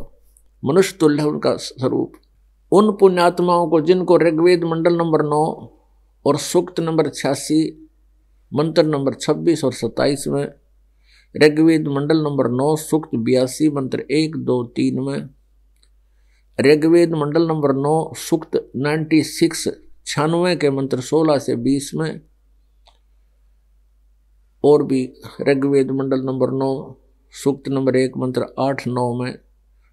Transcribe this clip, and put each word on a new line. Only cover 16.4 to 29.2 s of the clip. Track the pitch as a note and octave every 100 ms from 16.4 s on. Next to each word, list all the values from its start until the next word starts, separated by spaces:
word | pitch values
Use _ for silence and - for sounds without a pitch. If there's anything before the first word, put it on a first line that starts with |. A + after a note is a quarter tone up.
| _ -
ऋग्वेद | C3 D3+ D#3+ E3+ E3+
मंडल | E3 D3 D#3+ E3
नंबर | D#3 C#3+
नौ, | C3+ D3 D#3+ D#3 -
सूक्त | - E3 - - - A#2
नाइंटी | C#3+ D#3 D#3 D#3
सिक्स, | D3+ - E3 - - - - - -
छियानवे | - D3+ E3+ F3+ D#3+
के | C#3+
मंत्र | C3+ C3+ B2+
सोलह | B2 D3+ D#3+ C#3+
से | D3+ A#2+
बीस | B2 C3+ C#3
में, | D3 D#3+ D#3 _ _ _ _ _ _ _ _ _ _ _ _ _ _ _ _ _ _ _ _ _ _ _ _
और | C#3 D3
भी | C#3 C3 B2+ - - - -
ऋग्वेद | C#3 C#3 C#3 C3+
मंडल | C3+ C3+ C3+
नंबर | C3 C3 B2+
नौ, | C3+ C3+ C3+ - - _ _ _
सूक्त | - C#3 C3+ C3+
नंबर | C3+ C3+ B2+
एक, | C3 C3
मंत्र | B2+ B2 A2+ -
आठ, | C3 C3+ B2
नौ | B2 B2 A#2+